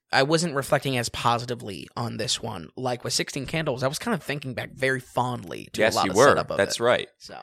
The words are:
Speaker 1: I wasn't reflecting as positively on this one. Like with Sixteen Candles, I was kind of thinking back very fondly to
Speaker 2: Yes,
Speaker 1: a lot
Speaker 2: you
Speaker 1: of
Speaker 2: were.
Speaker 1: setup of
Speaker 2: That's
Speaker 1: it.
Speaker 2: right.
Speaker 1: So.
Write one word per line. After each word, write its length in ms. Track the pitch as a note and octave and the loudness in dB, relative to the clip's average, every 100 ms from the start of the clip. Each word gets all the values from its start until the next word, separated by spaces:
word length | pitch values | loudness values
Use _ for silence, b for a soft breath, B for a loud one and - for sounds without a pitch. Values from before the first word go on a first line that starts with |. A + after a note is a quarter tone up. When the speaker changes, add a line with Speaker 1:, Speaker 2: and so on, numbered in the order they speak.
| - | 0
Speaker 1:
I 100 | B2 | 2
wasn't 320 | C#3 D#3+ E3+ | 4 2 2
reflecting 440 | C3+ C3+ C#3+ C#3 B2+ | -2 0 0 0 -2
as 100 | A#2 | -2
positively 800 | - A#2+ A#2 B2 A#2 A#2 F2 - - | -2 0 0 -2 -8 -8 -10 -10 -6
on 220 | A#2 A2+ | -6 -4
this 240 | G#2 - | -4 -4
one. 260 | A2+ G#2 D#2+ - | -4 -10 -12 -6
Like 260 | B2+ B2 | -4 -4
with 80 | A#2 | -4
Sixteen 320 | - F3 D3 B2+ | -4 -4 -6 -6
Candles, 360 | D#3+ D3+ B2 | -4 -2 -2
I 60 | C3+ | -2
was 100 | D#3 | -4
kind 160 | A#3+ | -4
of 80 | F#3+ | -4
thinking 300 | - C#3+ C3+ | -4 -6 -6
back 160 | G#2 B2 | -8 -10
very 260 | - C3+ C3 | -2 -2 -2
fondly 680 | - - B2 A#2+ F#2 A1+ - | -2 -2 -2 -4 -8 -12 -8
to 80 | - | 0
Speaker 2:
Yes, 140 | G#2+ | 2
Speaker 1:
a 20 | G#2+ | 4
lot 80 | |
Speaker 2:
you 60 | F#2+ | 4
Speaker 1:
of 40 | F#2 | 8
Speaker 2:
were. 100 | C3+ | 8
Speaker 1:
setup 220 | F2+ - | 8 2
of 80 | - | 0
Speaker 2:
That's 200 | G2 - | 0 2
Speaker 1:
it. 40 | |
Speaker 2:
right. 240 | A#2 A#2+ - _ | 2 2 0 _
Speaker 1:
So. 200 | - D#2 | -18 -18